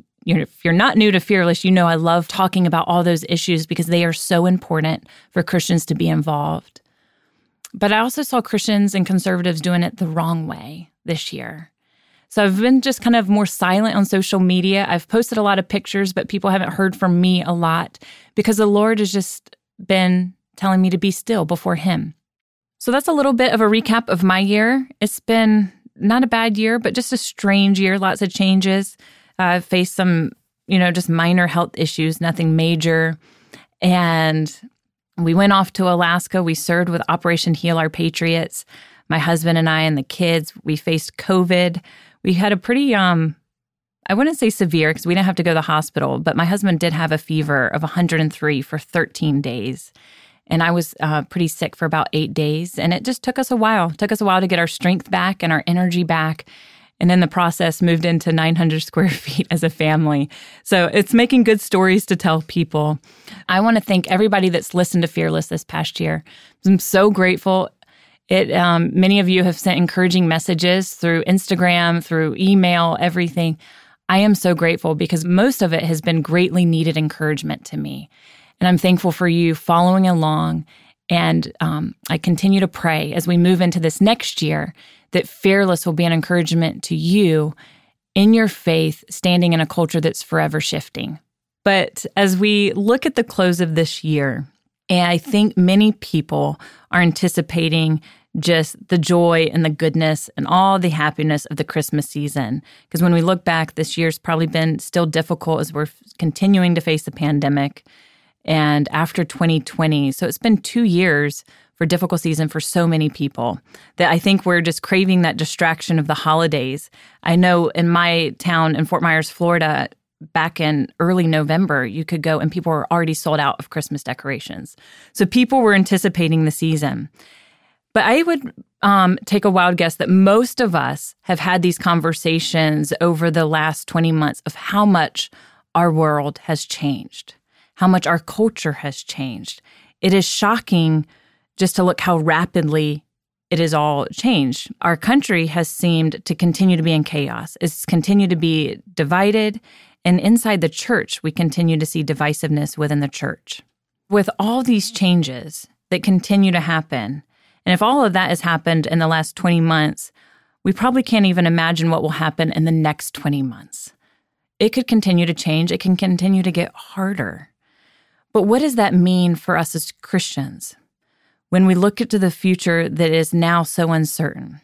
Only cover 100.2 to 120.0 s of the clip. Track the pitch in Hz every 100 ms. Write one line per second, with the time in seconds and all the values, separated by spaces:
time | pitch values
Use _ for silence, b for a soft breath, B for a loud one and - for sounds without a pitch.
100.2 | - - - 180 190 196 175 156 151 147
101.2 | 156 151 - 151 156 160 147 151 139 151
102.2 | 147 143 117 139 b b _ 165 175 170
103.2 | 165 185 - 165 160 - 156 - 165 156
104.2 | - 160 165 160 160 156 - 180 170 160
105.2 | 160 160 - 160 156 147 151 _ _ -
106.2 | 165 - 196 196 180 170 165 156 - -
107.2 | 151 147 143 143 143 - b b b b
108.2 | b _ - 156 151 147 147 151 160 -
109.2 | 160 - 165 160 127 - 160 151 139 135
110.2 | 175 - 233 214 - 240 226 175 180 147
111.2 | 147 - b b b - 170 175 180 175
112.2 | 165 156 156 156 - 180 170 160 151 -
113.2 | 143 - 120 - B B B - 175 165
114.2 | 196 196 185 175 165 160 - 190 185 185
115.2 | 165 117 156 - 170 160 - 160 147 151
116.2 | 160 160 165 147 127 139 - b b b
117.2 | - 170 180 175 170 - 170 170 175 170
118.2 | 160 - 175 165 160 151 156 170 165 160
119.2 | 156 - 170 170 156 147 127 _